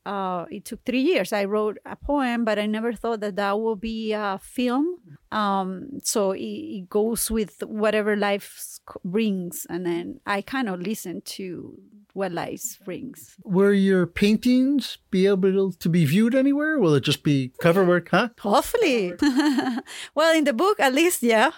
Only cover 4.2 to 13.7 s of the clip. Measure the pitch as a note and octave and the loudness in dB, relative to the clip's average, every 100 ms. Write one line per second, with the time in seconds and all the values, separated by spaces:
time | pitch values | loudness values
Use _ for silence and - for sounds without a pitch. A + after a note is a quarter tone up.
4.2 | G#3 G3 - - B3 B3 D#4+ F4+ - D3 | -4 -6 -8 -4 0 0 -2 -4 -14 -20
5.2 | _ G#3+ G#3 G3 F#3+ F#3 - - - A#3+ | _ -2 0 0 -2 -6 -10 -10 -4 0
6.2 | G3 F#3+ A3 G#3 G#3+ A3 F3+ G#3+ A3 A#3 | 0 -2 -6 -8 -10 -12 -4 -2 0 -2
7.2 | - A3+ G#3 - - G#3+ G#3+ G#3+ G#3 G#3 | -4 -2 -4 -6 -10 -2 0 0 0 0
8.2 | G3+ G3+ - - - - - - F#3 F#3+ | 0 -2 -6 -16 -18 -18 -18 -12 -4 -2
9.2 | A3 F#3+ F3 - - F3 F3 E3+ F3 - | 0 -2 -6 -10 -10 -6 -4 -4 -6 -12
10.2 | - G3+ G3+ C4+ A#3 F3+ F3+ A3 F#3 F3 | -6 -4 -4 -4 -4 -4 -6 -6 -8 -10
11.2 | - - F#3+ E3+ - - F#3+ G#3 G#3 - | -12 -12 -10 -10 -14 -18 -20 -20 _ -6
12.2 | F#3+ E3+ - C#3+ - - - F3 - - | -6 -4 -6 -8 -12 -12 -12 -10 -12 -16
13.2 | - - - F#3 G3 | -20 -20 -2 2 4